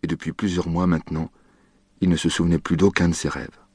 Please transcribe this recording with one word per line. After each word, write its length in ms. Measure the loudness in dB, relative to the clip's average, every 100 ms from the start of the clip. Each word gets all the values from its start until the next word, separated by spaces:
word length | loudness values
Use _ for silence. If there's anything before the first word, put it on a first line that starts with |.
et 40 | -4
depuis 260 | -4 -4
plusieurs 340 | -4 -2 -2 -2
mois 200 | 0 2
maintenant, 440 | 0 -2 -6 -6 _ _ _ _ _ _ _
il 80 | 0
ne 80 | 2
se 120 | 0
souvenait 300 | 0 2 0
plus 180 | 0 2
d'aucun 320 | 2 4 0
de 40 |
ses 160 | 0 -4
rêves. 300 | -6 -10 -16 _